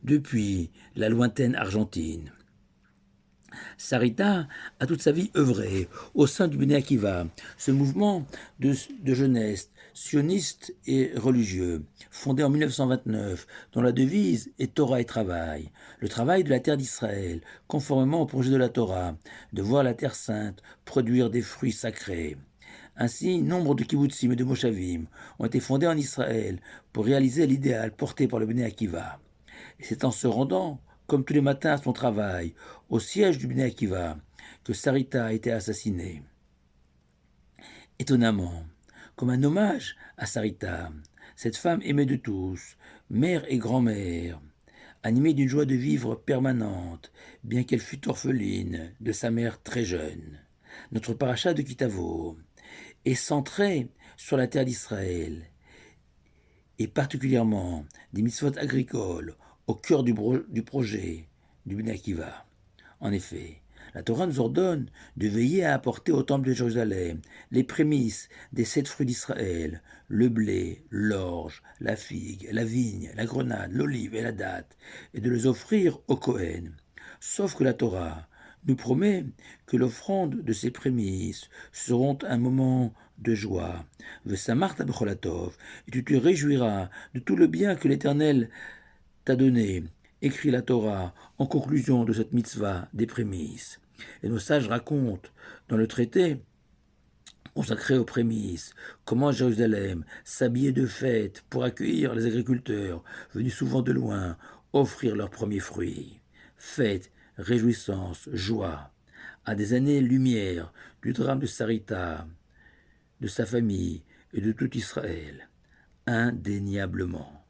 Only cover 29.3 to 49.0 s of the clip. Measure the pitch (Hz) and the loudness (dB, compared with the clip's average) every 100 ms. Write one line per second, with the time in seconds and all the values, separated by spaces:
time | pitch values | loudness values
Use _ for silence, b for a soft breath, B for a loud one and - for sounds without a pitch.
29.3 | _ - B B B - 113 135 113 131 | _ -20 B B B -8 -2 0 2 0
30.3 | 110 135 185 185 139 - b _ 147 131 | 2 2 0 -2 -6 -14 b _ 0 4
31.3 | 147 139 139 160 147 139 120 127 104 104 | 4 4 2 2 0 0 0 0 0 -2
32.3 | 90 85 - B B _ 117 - 190 202 | -2 -6 -10 B B _ -2 -2 2 4
33.3 | 147 131 127 131 101 107 92 85 78 - | 4 0 0 0 0 -2 -2 -4 -6 -14
34.3 | B B B - - - 135 131 131 113 | B B B -6 -2 2 0 0 -2 -2
35.3 | 110 117 113 98 104 113 92 87 80 69 | -2 -2 -2 -2 -4 -4 -4 -6 -12 -16
36.3 | _ _ _ _ _ _ _ _ _ _ | _ _ _ _ _ _ _ _ _ _
37.3 | _ _ _ B B B _ 131 131 117 | _ _ _ B B B _ 2 6 6
38.3 | 107 90 85 82 - _ B B - 123 | 4 0 -6 -12 -18 _ B B -4 0
39.3 | 127 143 170 208 269 - - B - - | 2 2 4 2 0 -6 -14 B -12 -8
40.3 | - 107 - 98 85 82 76 76 _ B | -4 -4 -4 -8 -8 -8 -14 -18 _ B
41.3 | - 113 113 175 170 - 143 139 135 - | -6 -6 -2 0 0 0 2 2 0 -2
42.3 | 98 92 92 - - B B B 104 156 | -4 -4 -6 -12 -20 B B B 0 2
43.3 | 175 135 131 113 127 117 104 95 85 85 | 2 0 -2 0 2 2 2 -4 -4 -6
44.3 | 78 - _ _ B B B 110 117 156 | -10 -16 _ _ B B B 0 4 4
45.3 | 143 135 139 147 131 131 151 117 113 - | 4 2 2 2 2 2 0 0 -6 -2
46.3 | 135 135 123 107 95 87 82 - B B | 0 2 0 -2 -4 -8 -12 -18 B B
47.3 | B 113 117 127 123 - 143 - 117 135 | B -4 -2 0 -2 -4 -10 -6 -4 -2
48.3 | 131 101 95 92 85 82 95 | -2 -2 -4 -4 -6 -10 -10